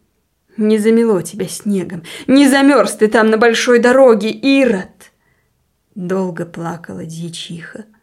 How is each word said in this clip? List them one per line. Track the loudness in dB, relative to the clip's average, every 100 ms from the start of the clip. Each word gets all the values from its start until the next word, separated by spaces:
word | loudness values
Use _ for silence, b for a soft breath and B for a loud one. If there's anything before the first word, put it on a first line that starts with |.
| _ _ _ _ _ -4
«Не | 0 0
замело | 2 2 2 0
тебя | -4 -10 -10
снегом, | -8 -6 -4 -6 -12 -16 B B
не | 4 4
замёрз | 4 4 4 2
ты | 0 0
там | 2 2
на | 2
большой | 2 0 2 2
дороге, | 4 4 6 4 0
Ирод!» | -4 0 2 2 0 -6 _ -20 _ _ _ _ _ _ _ _
Долго | -12 -6 -4 -4 -6 -12
плакала | -10 -10 -10 -12 -14 -14
дьячиха. | -12 -12 -12 -14 -16 -16 -18 -20 _